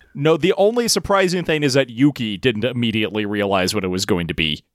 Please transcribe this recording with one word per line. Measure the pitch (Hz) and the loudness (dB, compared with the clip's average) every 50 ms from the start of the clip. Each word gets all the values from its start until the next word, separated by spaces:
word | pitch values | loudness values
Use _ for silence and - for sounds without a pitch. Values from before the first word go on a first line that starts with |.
| _ _ - | _ _ -6
No, | 139 143 156 160 | 0 2 2 2
the | 156 135 185 165 | 4 2 0 2
only | - 196 208 233 240 240 220 | 2 2 2 2 0 0 0
surprising | - 196 - - 202 196 190 180 175 185 170 | -2 -2 -2 0 0 2 2 0 0 -2 -2
thing | - 160 156 | -2 -2 0
is | 147 139 123 | 0 0 2
that | 139 135 123 | 2 0 0
Yuki | 113 113 135 147 135 - 120 107 101 | 0 2 2 2 2 0 -6 -6 -4
didn't | 90 - 131 113 107 104 | -2 0 0 0 0 -2
immediately | 127 123 120 120 113 104 110 107 90 98 107 104 | -2 -2 0 -2 0 0 0 -2 -2 -2 -2 -2
realize | 101 104 101 101 101 98 95 92 92 104 | -2 -2 -2 0 2 2 2 0 0 0
what | 104 95 | -2 -2
it | 92 | -2
was | 90 92 98 | -2 -2 0
going | - 104 87 85 78 | 0 0 0 0 -4
to | 76 | -2
be. | - 80 78 76 - _ _ | -2 -2 -2 -2 -4 _ _